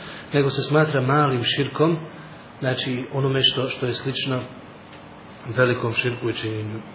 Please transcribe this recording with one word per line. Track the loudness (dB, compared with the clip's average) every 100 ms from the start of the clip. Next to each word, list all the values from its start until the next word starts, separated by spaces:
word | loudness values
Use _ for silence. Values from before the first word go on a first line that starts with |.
| -14 -14 0
nego | 2 2
se | 2
smatra | 2 4 4 2
malim | 4 4 4 2
širkom, | 0 0 0 2 2 2 -4 -14 -16 -18 -18 -6
znači | -2 -2 -2 -2 -2
onome | 0 2 4
što, | 2 2 -2
što | -2 -2
je |
slično | -2 -2 -4 -2 -2 -4 -12 -18 -18 -18 -18 -18 -18 -18 -16 -4 4
velikom | 4 4 0
širku | 0 0 0 -2
i |
činjenju | -2 -4 -4 -6 -8 -10